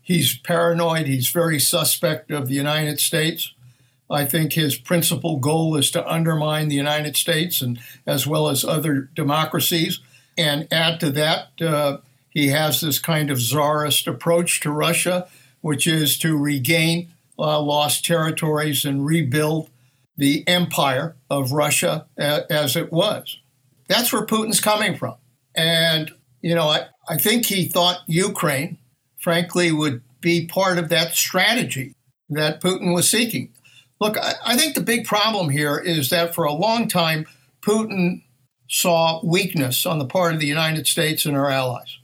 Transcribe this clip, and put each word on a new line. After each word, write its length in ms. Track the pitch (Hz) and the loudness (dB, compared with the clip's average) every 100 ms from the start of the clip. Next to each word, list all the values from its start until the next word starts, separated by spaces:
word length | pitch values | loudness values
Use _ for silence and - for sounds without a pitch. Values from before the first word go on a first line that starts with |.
He's 360 | - 175 127 - | 0 0 0 -2
paranoid. 680 | - 170 170 170 170 160 143 | -2 0 2 2 0 0 0
He's 220 | 135 123 | 0 0
very 300 | 175 165 151 | 0 0 2
suspect 720 | - 170 147 - 165 156 - | 2 2 0 0 0 -2 -4
of 160 | 147 127 | -6 -2
the 80 | 139 | -2
United 440 | 147 151 151 147 | 0 0 -2 -2
States. 540 | - 160 156 165 - _ - _ _ _ _ | 0 0 0 -2 -10 _ -20 _ _ _ _
I 160 | 147 143 | -2 0
think 280 | 170 151 | 0 0
his 220 | 165 151 - | 0 0 -2
principal 640 | - 175 165 147 165 151 | 0 0 2 0 -2 -2
goal 400 | 135 160 165 151 | 0 2 2 2
is 120 | 143 | 0
to 160 | 151 - | -2 -2
undermine 600 | 165 165 160 151 151 151 | 0 2 0 0 0 0
the 80 | 143 | 0
United 400 | 143 151 151 139 | 0 -2 -2 -2
States 460 | - 156 175 - | 0 0 0 -2
and 180 | 123 120 - - - | -4 -6 -10 -12 -4
as 220 | 143 143 | -2 0
well 220 | 156 151 | 0 0
as 160 | 139 - | 0 0
other 440 | 156 156 139 135 - | 0 0 -2 -4 -4
democracies. 880 | 139 151 156 - - 170 175 - _ - _ - | 0 0 0 0 0 0 0 -4 _ -20 _ -2
And 300 | 156 147 160 | 0 0 -2
add 280 | 160 165 165 | 0 0 0
to 120 | 151 | -2
that, 380 | 139 151 190 - - | 0 0 0 -6 -4
uh, 380 | 165 147 147 143 _ _ _ | -2 2 0 -2 _ _ _
he 200 | 151 143 | 0 2
has 320 | 143 156 - | 2 2 0
this 180 | 160 135 | 0 -2
kind 320 | - 156 147 | 0 0 0
of 80 | 131 | 0
czarist 680 | 117 143 147 151 147 - - | 0 2 2 2 0 0 -2
approach 520 | 123 170 170 175 - | -4 2 2 2 -2
to 100 | 156 | -2
Russia, 560 | 147 156 - 175 180 180 - _ _ | 0 0 2 0 -2 -4 -20 _ _
which 260 | 160 131 170 | -4 0 2
is 300 | 160 147 - | 2 2 0
to 180 | 160 156 | 0 2
regain, 760 | 143 143 127 160 165 165 175 _ _ - | 2 0 2 2 4 0 -4 _ _ -4
uh, 220 | 151 151 | 0 0
lost 440 | 147 147 147 - - | 2 2 2 0 0
territories 800 | 165 160 156 156 151 151 139 | 0 0 -2 0 0 0 0
and 220 | 147 139 143 | 0 0 2
rebuild 640 | 165 135 151 151 160 - _ _ _ _ - | 2 2 0 0 -2 -4 _ _ _ _ 0
the 280 | 139 151 - | 2 2 2
empire 680 | 180 170 - 139 131 - - _ | 2 2 0 0 0 -4 -10 _
of 240 | 143 127 | -4 0
Russia 520 | 147 147 - 175 156 - - | 0 0 0 0 -2 -8 -4
a-, 340 | 143 151 - | -2 -2 0
as 240 | 151 147 147 | -2 0 -2
it 160 | 160 | 0
was. 480 | 165 202 - - - _ _ _ _ - | 0 0 -2 -8 -18 _ _ _ _ -2
That's 240 | 208 240 | 0 0
where 140 | 226 - | -2 0
Putin's 340 | 220 220 196 | -2 0 0
coming 360 | 214 214 208 147 | 2 0 0 -2
from. 200 | 117 - _ _ _ - | -8 -10 _ _ _ -2
And, 580 | 165 165 165 160 151 - _ _ | 0 2 2 0 -4 -12 _ _
you 140 | 170 170 | -2 0
know, 120 | 156 | 2
I, 200 | 151 - _ - | 0 -4 _ -8
I 100 | 160 | -2
think 280 | 208 240 240 | 2 2 0
he 200 | 196 165 | -2 0
thought 360 | 180 175 180 - | 2 2 0 -2
Ukraine, 720 | 165 196 190 156 135 165 170 _ _ _ - | 0 0 0 -2 -2 -4 -10 _ _ _ -8
frankly, 520 | - 170 175 180 175 | -2 -2 0 0 2
would 300 | 156 151 120 _ _ | 2 -2 -4 _ _
be 260 | 170 170 165 | 0 0 0
part 320 | 185 190 175 | 0 2 0
of 120 | 160 | 0
that 260 | 165 165 - | 0 0 -2
strategy 800 | - 185 202 240 143 139 120 - _ _ _ | 0 2 2 2 -2 -6 -10 -16 _ _ _
that 320 | 147 151 156 | -2 -2 0
Putin 320 | 185 185 180 | -2 0 0
was 160 | 175 - | 2 2
seeking. 440 | 214 233 160 120 _ - - _ _ | 2 0 -2 -6 _ -20 -20 _ _
Look, 180 | 214 214 | -2 0
I, 160 | - - - | -4 -4 0
I 120 | 240 | 2
think 180 | 311 277 | 2 0
the 60 | |
big 240 | 180 233 - | 0 -2 0
problem 440 | 208 214 208 160 | 0 0 0 0
here 280 | 139 147 147 | 0 0 -2
is 320 | - 165 131 | -2 -2 0
that 260 | 175 170 170 | 0 0 0
for 80 | |
a 100 | 151 | -2
long 340 | 151 208 226 226 | 0 0 0 0
time, 380 | 185 165 156 156 - _ _ | 2 2 0 -4 -16 _ _
Putin 600 | - 214 220 196 175 180 _ _ _ _ _ | 0 0 0 0 0 -2 _ _ _ _ _
saw 540 | - 185 165 165 160 | -2 2 4 2 0
weakness 600 | 175 180 190 165 131 127 180 | 0 0 0 -2 -2 -2 -2
on 140 | 156 | -2
the 60 | 131 | -2
part 280 | 185 170 | 0 0
of 60 | 160 | 0
the 80 | 147 | -2
United 400 | 151 160 160 135 | 0 0 0 -2
States 380 | - 151 151 147 | 0 0 0 0
and 120 | 143 | 0
our 120 | 139 | 0
allies 500 | 135 127 113 - - | 0 -2 -6 -12 -20